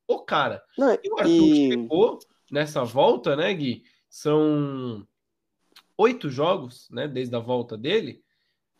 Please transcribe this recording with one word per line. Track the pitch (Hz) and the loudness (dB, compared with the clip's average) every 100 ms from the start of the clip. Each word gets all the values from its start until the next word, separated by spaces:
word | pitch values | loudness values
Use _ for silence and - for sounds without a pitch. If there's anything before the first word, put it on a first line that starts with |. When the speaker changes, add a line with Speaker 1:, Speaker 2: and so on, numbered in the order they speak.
| - | -4
Speaker 1:
o | - | -4
cara. | - 165 127 101 - - | -2 -2 0 -4 -10 -2
Speaker 2:
Não, | 262 - | 0 2
Speaker 1:
E | 392 | -2
o | 427 | -2
Arthur | 165 | 4
Speaker 2:
e | 165 156 147 135 | 6 6 6 4
Speaker 1:
chegou | 123 113 165 247 - - _ _ | 0 -2 2 2 0 -16 _ _
nessa | 143 151 151 | -4 -4 -4
volta, | 120 123 185 254 - | -4 2 2 2 0
né, | 143 190 | 0 0
Gui? | 180 135 - _ _ _ | -2 -4 -6 _ _ _
São | - 151 151 151 147 143 135 127 107 98 _ _ _ _ _ _ _ _ - | -8 0 2 2 0 -2 -6 -10 -10 -14 _ _ _ _ _ _ _ _ 2
oito | 226 247 151 | 2 2 -6
jogos, | 127 160 190 123 - - | -2 0 -2 -4 -18 -16
né, | 120 147 | -10 -8
desde | 127 127 | -6 -6
a | 117 | -6
volta | 113 123 117 110 | -4 -4 -6 -8
dele. | 131 214 143 101 _ _ _ _ _ _ | -4 -2 -4 -12 _ _ _ _ _ _